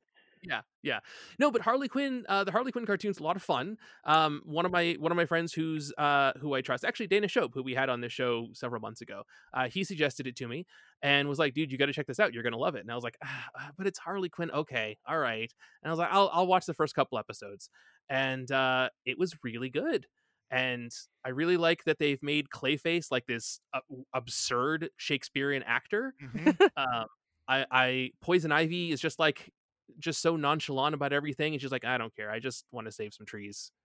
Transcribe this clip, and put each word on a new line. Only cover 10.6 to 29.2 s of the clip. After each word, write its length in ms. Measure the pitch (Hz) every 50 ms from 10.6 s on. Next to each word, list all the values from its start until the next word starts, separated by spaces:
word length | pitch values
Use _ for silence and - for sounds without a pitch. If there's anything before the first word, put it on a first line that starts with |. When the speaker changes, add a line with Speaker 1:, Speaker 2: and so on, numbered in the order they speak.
| 180 - - - - - _ _
Speaker 1:
and 260 | - 143 143 143 143
was 120 | 143 143 135
like, 140 | 160 147 123
"Dude, 200 | 147 160 139 131
you 40 |
gotta 140 | 127 139 143
check 160 | 135 156 143
this 140 | - 127 -
out. 120 | 214 175 113
You're 100 | 117 113
gonna 140 | 120 117
love 180 | 117 143 180 151
it." 40 | 110
And 100 | 87 113
I 40 | 117
was 80 | 123 120
like, 140 | 117 - _
"Ah, 280 | - 135 135 131 - - - -
uh, 120 | 139 147 147
but 80 | - 190
it's 140 | 196 185 -
Harley 300 | - 165 190 196 185 170
Quinn. 200 | - - 170 165
Okay, 460 | - 147 156 - 135 120 110 107 107 - _
all 140 | 123 151 160
right." 340 | 143 120 113 110 113 120 - _ - - _ _ -
And 60 | 156
I 20 |
was 80 | 165 160
like, 100 | 170 -
"I'll, 200 | 180 196 196 190
I'll 160 | - 170 190
watch 180 | 180 185 185 -
the 80 | - 156
first 220 | - 156 147 -
couple 220 | - 135 - - 113
episodes." 500 | 104 - 110 - 107 101 101 98 - - _ _ _ _ _ _ _
And, 420 | - 139 131 135 131 131 131 127 123
uh, 400 | 139 131 131 131 127 127 127 - - _ _
it 140 | 127 123 -
was 160 | 185 180 165 - -
really 260 | 120 110 117 131 131
good. 360 | 127 143 226 320 294 - - _ _ _ _ _ _ _ _ _
And 400 | 127 127 127 127 123 120 120 120 - - - _ _ _ -
I 40 | 131
really 280 | 127 135 160 170 180
like 260 | 170 170 165 170 - -
that 160 | 160 151 -
they've 240 | 151 147 143 135 -
made 240 | 143 147 147 143 -
Clayface, 640 | - - - 131 151 143 - 165 170 175 156 -
like, 160 | 139 127 -
this, 320 | - 120 117 - - - - _ _ -
uh, 80 | 131 - _
w-, 160 | 135 127 135 - -
absurd 760 | 127 120 - - - - - 123 120 127 147 160 160 165 - -
Shakespearean 680 | - - - 147 135 - - - 139 139 139 139 135 -
actor. 500 | 110 117 135 - - - 208 254 269 - _ 143
Speaker 2:
Mm-hmm. 260 | 131 - 208 160 302 190 - -
Speaker 3:
<laughs> 120 | - -
Speaker 1:
Um, 280 | - 135 127 123 117 110 107 - _ _ _ _ _ _
I, 180 | - 131 135 135 -
I, 400 | - 131 131 127 131 131 127 123 - _
Poison 300 | - 170 180 180 160 156
Ivy 400 | 147 151 165 160 175 175 175 170
is 80 | 151 127
just, 180 | - 160 -
like, 320 | -